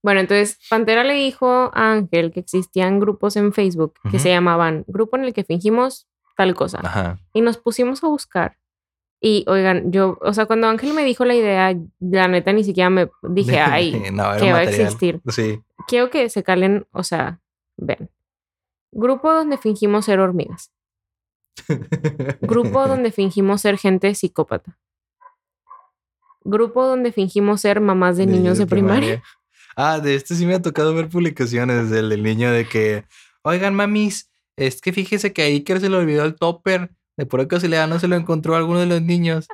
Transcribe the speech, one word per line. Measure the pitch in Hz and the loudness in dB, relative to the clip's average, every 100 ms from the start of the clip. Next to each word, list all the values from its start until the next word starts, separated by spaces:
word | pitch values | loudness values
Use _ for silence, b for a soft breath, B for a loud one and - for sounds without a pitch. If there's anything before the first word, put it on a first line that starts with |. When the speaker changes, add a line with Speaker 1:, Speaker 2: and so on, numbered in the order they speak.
Speaker 1:
Bueno, | 202 196 | 2 2
entonces | 190 202 208 - - | 2 2 0 -4 -2
Pantera | 226 220 226 | 0 2 2
le | 262 | 2
dijo | 285 269 262 254 247 254 | 0 -2 0 0 2 0
a | - 220 | 0 2
Ángel | 214 190 170 165 | 0 0 0 -2
que | 180 | -6
existían | - 185 180 190 185 196 | -4 -4 -2 -2 0 2
grupos | 202 208 208 208 | 0 0 -2 0
en | 208 | 0
Facebook | 202 196 170 156 _ | 2 0 0 -4 _
que | 104 | -2
Speaker 2:
Ujú. | 117 | 0
Speaker 1:
se | 156 | 2
llamaban | 180 175 170 165 160 - | 2 2 2 0 -2 -6
Grupo | 190 220 254 | -4 -2 -2
en | |
el | 262 | -4
que | 220 | -4
fingimos | 190 170 208 226 254 - _ _ _ - | -4 -2 0 0 0 -4 _ _ _ 0
tal | 185 | 0
cosa. | 175 175 - | 0 -4 -4
Speaker 2:
Ajá. | 85 92 87 92 _ | -6 -4 -4 -6 _
Speaker 1:
Y | 214 | 0
nos | 233 233 | 0 0
pusimos | 240 220 247 269 | -4 -2 -2 0
a | 330 | -2
buscar. | 294 - 185 165 _ _ _ _ _ _ _ | -4 -4 -4 -4 _ _ _ _ _ _ _
Y, | 220 208 - | 0 2 2
oigan, | 190 190 180 180 | 2 2 0 0
yo, | 190 190 - | 0 0 0
o | - | -4
sea, | 208 | -2
cuando | 214 226 226 | 0 0 0
Ángel | 220 269 | 0 -2
me | 311 | -2
dijo | 277 233 | -2 0
la | 247 | 2
idea, | 240 214 190 190 180 160 _ | 2 2 2 2 0 -8 _
la | 180 190 185 | -2 2 2
neta | 180 185 | 2 2
ni | 208 | 0
siquiera | 202 190 180 | 0 0 2
me | 185 170 _ | 2 0 _
dije, | - 180 123 143 | -4 -2 2 2
Speaker 2:
<laughs> | |
Speaker 1:
"Ay, | 147 147 175 117 98 | 4 2 0 -2 -4
Speaker 2:
No, | 98 101 | -2 -2
era | 104 | 2
Speaker 1:
que | - | 4
va | 170 | 4
a | |
Speaker 2:
material. | 175 104 | 2 2
Speaker 1:
existir". | 104 107 175 165 123 | 0 0 -4 -2 -6
Speaker 2:
Sí. | 110 110 107 _ _ - | -4 -4 -4 _ _ -4
Speaker 1:
Quiero | 240 247 | 0 0
que | 311 233 | 0 -2
se | 208 | -2
calen, | 185 185 190 202 - | 0 2 2 0 -4
o | - | -10
sea, | 180 165 131 170 _ _ _ - | -6 -4 -4 -6 _ _ _ -10
ven. | - - - _ _ _ _ _ _ _ _ | -8 -8 -10 _ _ _ _ _ _ _ _
Grupo | - 240 262 311 | -2 0 0 2
donde | 320 302 269 | 2 0 -2
fingimos | 220 208 208 208 | -2 0 0 0
ser | 208 190 | 2 2
hormigas. | 190 175 - - - _ _ _ _ _ _ _ _ - | 2 0 -6 -12 -20 _ _ _ _ _ _ _ _ -20
Speaker 2:
<laughs> | - 135 - 160 156 147 135 139 | -6 -6 -4 -4 -4 -4 -8 -6
Speaker 1:
Grupo | - 226 233 262 269 | 0 2 2 0 0
donde | 262 233 | 0 -2
fingimos | 202 190 202 196 202 | 0 -2 2 0 2
ser | 208 196 | 0 0
gente | 196 185 196 | 2 2 0
psicópata. | 202 175 - - 110 - _ _ _ _ _ - _ _ _ _ - _ _ _ _ _ _ | -2 -4 -2 -4 -4 -8 _ _ _ _ _ -20 _ _ _ _ -20 _ _ _ _ _ _
Grupo | - 214 233 240 262 | -2 0 0 2 0
donde | 254 240 | 0 0
fingimos | 226 190 208 202 208 | -2 -2 2 2 2
ser | 208 208 | 0 2
mamás | 208 185 180 175 | 2 4 2 4
de | |
Speaker 2:
De | 190 | 2
Speaker 1:
niños | 185 | 4
Speaker 2:
niños | 180 220 | 2 2
Speaker 1:
de | |
Speaker 2:
de | 196 | 2
primaria. | 196 196 226 | 2 2 2
Speaker 1:
primaria. | - 117 B B _ B B | 0 -4 B B _ B B
Speaker 2:
Ah, | - 147 156 | -2 0 0
de | 143 | 0
este | 139 139 | -2 -2
sí | 170 | -2
me | 175 | 0
ha | 185 | 0
tocado | 180 151 156 | -2 0 0
ver | 160 160 | 0 -2
publicaciones | 175 170 - 123 120 123 120 113 | 0 -2 0 -2 0 0 0 0
del, | 110 110 | 0 0
del | 104 | 0
niño | 107 110 120 | 0 0 2
de | 117 | 0
que, | 117 113 107 104 - b b b | 0 0 0 -2 -8 b b b
"Oigan, | 147 180 196 | -4 0 0
mamis, | 196 208 208 208 208 - _ _ | 0 0 0 -2 -4 -14 _ _
es | - 147 - | -4 -4 -2
que | 185 | -6
fíjese | 185 185 208 202 | -4 -4 -4 -4
que | 190 | -2
a | |
Iker | 147 147 143 190 | 0 0 0 -2
se | 196 | 0
le | 190 | 0
olvidó | 165 147 | 2 0
el | 151 | 0
topper. | 160 170 170 196 185 175 _ _ - | -2 -4 -2 -2 -2 -4 _ _ -10
De | |
pura | 131 127 135 | -4 -2 -2
casualidad | 175 175 160 156 | -2 0 0 0
no | 165 | 0
se | 180 | 0
lo | |
encontró | 175 170 160 160 | 0 0 -2 0
alguno | 165 165 175 | 0 0 0
de | |
los | 180 170 | 0 0
niños." | 165 175 170 160 - | 0 0 0 -2 -6